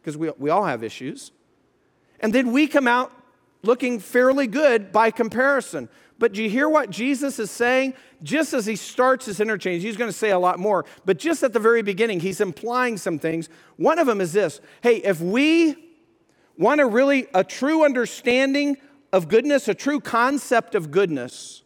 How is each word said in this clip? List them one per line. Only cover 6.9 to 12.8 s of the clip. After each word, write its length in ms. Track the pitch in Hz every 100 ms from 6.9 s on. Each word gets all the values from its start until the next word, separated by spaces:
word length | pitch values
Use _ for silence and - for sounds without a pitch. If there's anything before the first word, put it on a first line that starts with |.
Jesus 480 | 180 254 262 277 -
is 100 | 214
saying? 460 | - 240 262 269 254 - _
Just 320 | 147 285 302
as 140 | 269 202
he 80 | 214
starts 500 | - - 254 254 -
this 140 | 185
interchange, 420 | 214 208 185 175
he's 160 | 202 202
gonna 140 | 233
say 180 | - 214
a 80 | 185
lot 220 | 180 175
more, 260 | 202 185 - -
but 140 | 180 185
just 240 | 311 311
at 100 | 269
the 80 | 220
very 220 | 220 233
beginning, 380 | 208 185 233 185
he's 200 | 180 185
implying 580 | 202 - 220 247